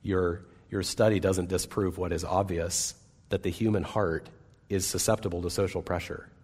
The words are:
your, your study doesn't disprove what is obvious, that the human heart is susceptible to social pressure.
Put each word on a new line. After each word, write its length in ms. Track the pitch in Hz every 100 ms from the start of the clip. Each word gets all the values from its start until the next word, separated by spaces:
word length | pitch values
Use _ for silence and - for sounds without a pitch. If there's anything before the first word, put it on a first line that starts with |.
your, 440 | 101 92 87 87 - - -
your 140 | 101
study 360 | 90 - 110 101
doesn't 280 | 95 92 87
disprove 500 | 92 - - 95 85
what 140 | 90
is 140 | 85 82
obvious, 720 | 92 98 85 85 - - - - - -
that 120 | 95
the 80 | 92
human 340 | - 113 104
heart 460 | 78 110 95 78 - - - - _
is 180 | 98 -
susceptible 560 | 92 - 107 101 87
to 60 | 87
social 320 | - 95 90
pressure. 480 | - 87 - - - -